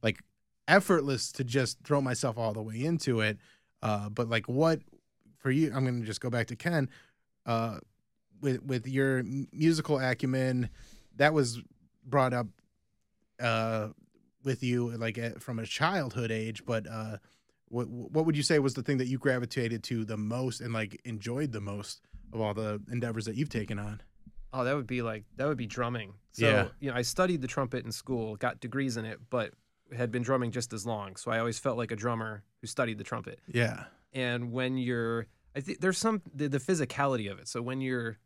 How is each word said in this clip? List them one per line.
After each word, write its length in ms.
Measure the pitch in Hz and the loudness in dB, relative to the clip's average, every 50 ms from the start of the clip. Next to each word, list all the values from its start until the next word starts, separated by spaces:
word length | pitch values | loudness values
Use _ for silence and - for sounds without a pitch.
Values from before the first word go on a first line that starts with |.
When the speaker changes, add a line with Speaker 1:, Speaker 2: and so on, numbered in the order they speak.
| - | 2
Speaker 1:
like, 160 | 110 - - - _ _ _ _ _ _ _ _ - | 2 0 0 -8 _ _ _ _ _ _ _ _ 8
effortless 640 | 156 196 190 - 190 165 139 143 135 113 - - - | 8 8 8 6 4 4 4 2 0 0 -2 -6 -4
to 100 | - 131 | -4 -4
just 360 | 120 117 139 127 117 - _ - | 0 2 2 2 2 -2 _ -2
throw 180 | - 147 143 | 2 2 2
myself 360 | 135 131 123 - - 131 110 117 | 2 2 0 0 0 -2 0 0
all 160 | 117 110 107 | 0 0 0
the 80 | 110 | -2
way 220 | 107 110 110 113 131 | -6 -6 -6 -4 -2
into 380 | 160 170 156 - 143 123 113 | 0 0 0 2 2 2 4
it." 160 | 107 107 107 98 _ - - _ _ _ _ _ | 4 2 0 -2 _ -20 -20 _ _ _ _ _
Uh, 280 | - 110 107 101 101 104 | 0 0 0 0 -2 -4
but, 200 | 107 110 120 113 | -2 -2 0 2
like, 180 | 117 113 101 - | 0 0 0 0
what, 340 | 123 135 156 165 165 156 - - - - _ _ _ _ _ - _ _ | 0 4 4 4 4 2 -2 -14 -20 -20 _ _ _ _ _ -20 _ _
for 140 | - 135 | -2 2
you, 200 | 131 151 160 147 - | 4 4 4 2 2
I'm 120 | 135 131 | 0 0
gonna 200 | 127 123 120 113 | 2 0 0 -2
just 160 | 107 104 - | -4 -6 -4
go 80 | - 127 | -4 -2
back 180 | 117 120 113 - | 0 0 0 -2
to 80 | 120 | -4
Ken, 340 | - - 175 170 160 135 127 - - - _ _ _ _ _ _ _ _ | -4 -2 0 2 2 0 0 -4 -14 -20 _ _ _ _ _ _ _ _
uh, 340 | - 113 113 117 113 107 - - _ _ _ _ _ _ _ _ _ _ - | 0 0 0 0 -2 -4 -8 -12 _ _ _ _ _ _ _ _ _ _ -4
with, 200 | - 143 127 127 - | 0 0 0 0 -2
with 240 | 135 131 123 110 131 | -2 -2 -2 -2 0
your 320 | 131 131 135 135 135 127 | 2 2 4 4 4 2
m-, 280 | 123 95 131 139 139 - - | 0 -2 -4 -4 -6 -6 -2
musical 460 | - 151 165 165 156 151 - 151 135 | 4 4 4 4 4 2 2 2 2
acumen, 680 | 131 127 123 - - 131 131 131 131 131 127 127 120 110 - - - - - - - - - | 4 2 2 2 2 2 2 2 2 2 2 2 0 -2 -4 -12 -20 -20 -20 -20 -20 -20 2
that 180 | - 143 151 160 | 6 6 6 8
was 280 | 156 135 120 117 117 - - - _ _ _ _ _ _ | 6 4 4 0 -6 -12 -16 -20 _ _ _ _ _ _
brought 280 | 131 123 143 131 127 123 | 0 4 4 4 4 4
up, 140 | 123 117 104 - _ _ _ _ _ _ _ _ _ _ _ _ _ _ _ _ _ | 0 -2 -2 -6 _ _ _ _ _ _ _ _ _ _ _ _ _ _ _ _ _
uh, 500 | 123 117 113 113 110 113 113 110 107 107 - - - _ _ _ _ _ _ _ 127 | 0 2 2 2 2 2 0 -2 -2 -4 -8 -14 -20 _ _ _ _ _ _ _ -2
with 200 | 135 131 - - | -2 -2 0 0
you, 320 | 123 123 123 120 117 113 113 | 0 2 2 0 0 -2 -2
like, 200 | 117 113 107 117 | -4 -4 -2 -2
at, 240 | 117 117 - - | -4 -4 -6 -6
from 180 | - - 123 113 | -8 -6 -6 -4
a 60 | 113 | -4
childhood 640 | - - - 151 165 196 190 147 123 - 127 120 113 | -4 -2 0 2 2 2 2 0 -2 -2 -2 -2 0
age, 320 | 113 110 110 113 110 107 - | 0 -2 -2 -4 -6 -8 -4
but, 220 | - 120 110 104 - | -2 -2 -2 -2 -4
uh, 300 | 113 110 110 110 107 101 _ - _ _ _ _ _ _ _ _ | -8 -8 -6 -6 -8 -10 _ -18 _ _ _ _ _ _ _ _
what, 180 | - 120 123 - | -4 -4 -4 -4
what 360 | 120 120 123 - - 156 160 | -6 -10 -10 0 2 4 4
would 120 | 165 156 147 | 4 4 4
you 60 | 139 | 4
say 160 | - 170 151 | 6 6 6
was 140 | 135 135 123 | 6 4 0
the 80 | - 113 | 0 0
thing 140 | - 143 131 | 0 2 2
that 100 | 127 123 | 2 0
you 100 | 131 127 | 0 0
gravitated 680 | - 139 127 127 123 120 - 131 120 117 117 110 - | 2 2 2 2 0 -2 -2 0 0 0 0 -4 -4
to 220 | - 127 113 110 | -4 -2 -2 -2
the 100 | 104 110 104 | -2 -4 -4
most 440 | 107 107 113 123 131 131 117 - | -2 -2 -2 0 -2 -2 -4 -4
and, 120 | 107 120 113 | -6 -4 -2
like, 260 | 110 110 98 104 - _ | -4 -4 -4 -6 -12 _
enjoyed 460 | 123 113 104 98 117 120 135 151 143 | -8 -8 -6 -4 -4 -2 -2 -2 -2
the 80 | 110 107 | -2 -4
most 400 | 98 101 101 104 101 - - - _ _ - - - - - | -6 -6 -6 -6 -8 -10 -14 -16 _ _ -20 -18 -18 -10 -4
of 60 | 113 | -2
all 120 | 110 104 101 | 0 0 0
the 280 | 107 110 107 104 101 101 - | 0 -2 -2 -4 -4 -6 -4
endeavors 340 | 117 123 123 117 110 113 101 | -4 -2 -2 -2 -2 -4 -4
that 100 | 110 107 | -4 -2
you've 140 | 117 156 147 | -2 -2 -2
taken 280 | - 117 104 - 107 101 | -2 -4 -4 -2 -4 -4
on? 240 | 101 104 104 110 - - _ - - - - - - - - | -4 -6 -8 -8 -12 -18 _ -20 -20 -16 -14 -14 -14 -8 -4
Speaker 2:
Oh, 100 | 131 123 | -2 0
that 120 | 123 139 | 2 2
would 120 | 147 131 110 | 0 0 -2
be, 140 | 127 123 | -2 -2
like, 240 | 117 113 110 107 101 _ - | -2 -2 -4 -6 -10 _ -6
that 120 | - 131 147 | -2 0 0
would 100 | 151 117 | 0 0
be 100 | 120 107 | -4 -6
drumming. 460 | - 127 123 117 123 117 107 92 95 - _ _ | -2 -2 -2 0 -2 -4 -6 -8 -14 -20 _ _
So, 160 | _ - 113 113 | _ 2 4 6
Speaker 1:
Yeah. 180 | 107 104 95 - - - | 6 6 4 2 -4 -6
Speaker 2:
you 100 | 143 139 | -6 -2
know, 60 | 120 123 | 0 0
I 40 | |
studied 400 | 120 - - - 185 185 180 156 | 0 0 2 2 4 4 4 0
the 60 | 127 123 | 0 -2
trumpet 380 | - - 135 117 127 123 110 | -2 -2 -2 -2 -2 -4 -4
in 60 | 113 | -6
school, 440 | 110 - - - 131 120 110 110 107 101 | -8 -8 -4 -4 -2 -2 -2 -4 -4 -2
got 220 | - 123 - - | -2 -2 -2 -2
degrees 340 | - 123 110 135 139 135 117 120 | -10 -6 -2 -2 -2 0 -2 -4
in 80 | 110 | -4
it, 140 | 113 107 - - - | -6 -8 -12 -8 -2
but 240 | - 123 110 - - _ _ _ _ _ _ _ 135 | -2 0 0 -2 -6 _ _ _ _ _ _ _ -4
had 160 | 117 123 117 | -4 -2 -2
been 100 | 107 123 120 | 0 -2 0
drumming 280 | 127 135 127 123 117 | 2 2 2 2 0
just 200 | 117 123 117 - - | -2 -4 -6 -4 -8
as 120 | 110 95 | -8 -6
long. 300 | 117 113 104 101 98 92 - | -4 -4 -4 -6 -8 -10 -10
So 140 | - 120 | -4 -2
I 80 | 117 113 | 0 0
always 200 | 113 117 110 - | 0 0 -2 -2
felt 180 | - 139 120 117 | -2 0 0 0
like 140 | 120 107 | -2 -4
a 40 | 117 | -4
drummer 480 | 107 104 123 117 113 110 110 110 104 - _ _ _ | -2 -2 -2 0 0 -2 -6 -8 -12 -14 _ _ _
who 60 | - 113 | -12 -8
studied 300 | - - 127 117 113 104 | -2 0 0 0 0 -6
the 60 | - | -6
trumpet. 360 | - 123 117 - - - - _ - | -6 -6 -6 -6 -8 -14 -14 _ -2
Speaker 1:
Yeah. 380 | - 123 120 113 - - - - - _ _ _ - | 2 2 2 2 0 -4 -12 -14 -18 _ _ _ -6
Speaker 2:
And 380 | 131 127 123 120 120 123 120 | -2 -2 0 -2 -2 -4 -4
when 260 | 117 127 127 127 131 131 | -2 0 0 0 0 0
you're, 500 | 127 120 123 117 117 113 117 117 117 - _ _ _ _ - | 0 0 0 0 0 0 0 -2 -4 -6 _ _ _ _ -10
I 40 | 139 | -8
think 180 | 139 165 - - | -6 -6 -6 0
there's 160 | 165 190 185 - | 2 2 2 2
some, 240 | - 226 220 208 - - - | 2 2 2 0 -2 -6 -4
the, 140 | 139 147 147 | -2 -2 0
the 120 | 135 143 | 0 0
physicality 720 | - - 190 165 147 123 - - 139 143 135 117 107 98 | 2 2 2 2 2 -2 0 0 2 2 2 0 -2 -4
of 80 | 98 - | -8 -10
it. 80 | - - | -12 -8
So 140 | - 120 | -6 -6
when 200 | 117 123 131 135 | -4 -4 -4 -2
you're 360 | 135 131 127 123 117 113 107 - _ | -2 -2 -2 -2 -2 -4 -8 -8 _